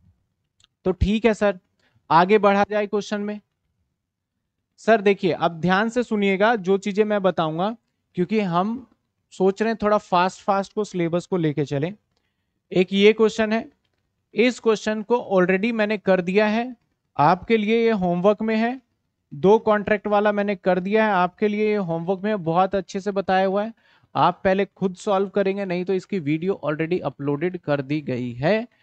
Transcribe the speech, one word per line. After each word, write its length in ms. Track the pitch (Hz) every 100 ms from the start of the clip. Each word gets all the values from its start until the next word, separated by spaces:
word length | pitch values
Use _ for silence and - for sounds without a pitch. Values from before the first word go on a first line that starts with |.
| _ _ _ _ _ _ _ _ 190
तो 60 |
ठीक 340 | 180 180 214 226
है 80 |
सर, 260 | 208 208 190 _ _ _ _ -
आगे 280 | 170 185 214
बढ़ा 280 | 202 196 202
जाए 180 | 208 208
क्वेश्चन 340 | 208 196 208
में। 180 | 202 208 _ _ _ _ _ _ _ _ _ _ _ _ _ _
सर 240 | - 220
देखिए, 300 | 202 196 185
अब 280 | - 170 165
ध्यान 280 | 170 190 226
से 140 | 240
सुनिएगा 520 | 233 214 196 190 214 240
जो 220 | 175 196
चीजें 260 | 202 196
मैं 180 | 214 208
बताऊंगा, 520 | 185 175 160 160 196 233 _ _ _ -
क्योंकि 240 | 175 220
हम 480 | 196 170 202 233 - _ _ _ _
सोच 280 | - 190 196
रहे 100 | 220
हैं 60 | 226
थोड़ा 160 | 208 208
फास्ट 440 | - 180 185 -
फास्ट 320 | - 196 196
को 100 | -
सिलेबस 420 | 208 180 170 175 -
को 120 | 185
लेके 280 | 160 143 139
चलें। 280 | 143 165 214 _ _ _ _ _ _ _
एक 160 | 180 185
ये 200 | 196 202
क्वेश्चन 400 | 220 214 220 214
है, 160 | 226 - _ _ _ _ _ _
इस 260 | - 247 226
क्वेश्चन 420 | 226 208 214 214
को 140 | 208 240 -
already 380 | 190 180 190 233
मैंने 240 | 226 208 214
कर 240 | - 185
दिया 240 | 175 196 214
है, 280 | 220 254 240 _ _ _ -
आपके 400 | 147 185 - 226
लिए 260 | 208 233
ये 80 | 226
होमवर्क 500 | 220 180 175 196 208
में 140 | 220 220
है। 260 | 233 262 _ _ _ _ _
दो 240 | 147 180 220
कॉन्ट्रैक्ट 480 | 220 208 202 208 214
वाला 240 | 208 208
मैंने 240 | 202 202 196
कर 240 | 190 185
दिया 260 | 185 214 214
है, 60 |
आपके 360 | 190 180 - 208
लिए 200 | 208 214
ये 80 | 208
होमवर्क 440 | 175 165 170 190
में 240 | 202 208
बहुत 320 | 160 170 190 196
अच्छे 240 | 170 202
से 120 | 208
बताया 340 | 196 190 190 190
हुआ 180 | 196
है। 100 | 220 - _ _ _ -
आप 260 | 160 175
पहले 220 | 196 190 190
खुद 300 | _ 190 175
सॉल्व 340 | 220 190 196
करेंगे, 360 | 202 196 196 196
नहीं 200 | 175 180
तो 80 |
इसकी 260 | 185 - 196
वीडियो 400 | 143 156 185 - 147
already 340 | 151 160 180
अपलोडेड 560 | 143 - 143 143 180 180
कर 240 | - 143
दी 180 | 135 151
गई 300 | 143 123 123
है 340 | 120 151 220 240 _